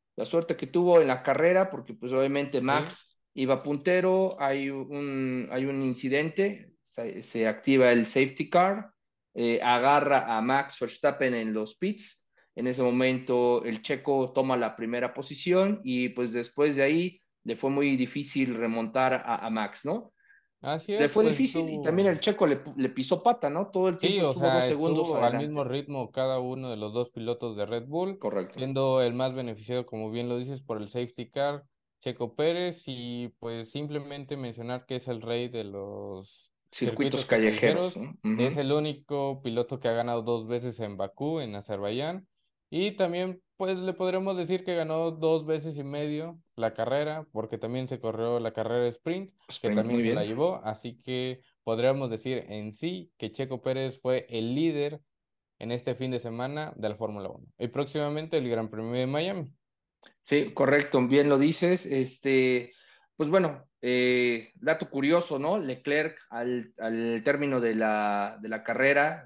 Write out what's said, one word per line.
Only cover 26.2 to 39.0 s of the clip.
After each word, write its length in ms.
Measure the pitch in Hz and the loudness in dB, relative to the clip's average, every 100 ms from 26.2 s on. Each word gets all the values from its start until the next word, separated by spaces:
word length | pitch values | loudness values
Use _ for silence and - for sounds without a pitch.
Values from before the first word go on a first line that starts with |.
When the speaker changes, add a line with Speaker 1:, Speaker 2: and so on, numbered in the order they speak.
| 131 131 | 0 0
Speaker 2:
uno 320 | 127 131 127 | -2 -6 -6
de 60 | 107 | -6
los 140 | 104 | -4
dos 200 | 113 120 | -2 -4
pilotos 440 | 117 113 120 120 104 | -4 -4 -4 -4 -4
de 120 | 101 | -4
Red 180 | 117 127 | -4 -4
Bull, 320 | 160 190 190 | -4 -4 -4
Speaker 1:
Correcto. 400 | 104 98 92 - | -4 -4 -4 -6
Speaker 2:
siendo 460 | 131 135 135 131 | -4 0 2 4
el 100 | 120 | 2
más 220 | 120 131 127 | 0 -2 -2
beneficiado, 500 | 120 104 107 123 123 | -8 -10 -4 -4 -4
como 240 | 110 110 | -6 -6
bien 180 | 117 123 | -4 -4
lo 120 | 123 | -4
dices, 220 | 127 135 | -6 -10
por 140 | 139 110 | -8 -8
el 100 | 104 | -6
safety 420 | 123 120 - 117 | -6 -6 -8 -10
car, 360 | 139 143 143 - _ _ _ | -4 -4 -4 -12 _ _ _
Checo 320 | 127 120 120 | -10 -6 -6
Pérez, 480 | - 160 170 180 170 - | 0 0 0 -4 -6 -10
y, 400 | 123 120 120 120 - | -10 -8 -8 -10 -10
pues, 320 | 117 117 113 | -10 -8 -8
simplemente 680 | 143 147 147 143 143 135 139 | -8 -6 -8 -8 -12 -10 -8
mencionar 500 | 123 117 117 123 - | -8 -8 -8 -8 -6
que 80 | 127 | -8
es 120 | 131 | -6
el 140 | 117 | -8
rey 280 | 113 120 120 | -4 -4 -4
de 160 | 117 104 | -6 -8
los 880 | 101 101 101 101 95 95 - _ _ _ | -10 -10 -10 -10 -12 -14 -20 _ _ _
Speaker 1:
Circuitos 500 | - 117 113 139 131 | -4 -2 0 0 -2
Speaker 2:
circuitos 40 | - | 2
Speaker 1:
callejeros, 640 | 113 110 107 117 175 180 | 4 4 4 4 4 0
Speaker 2:
callejeros. 240 | - - - | -4 -12 -6
Speaker 1:
¿no? 100 | - | -2
Ujú. 80 | 220 | 2
Speaker 2:
Es 160 | 135 151 | 2 0
el 140 | 135 | 0
único 720 | 147 151 139 | 0 0 -6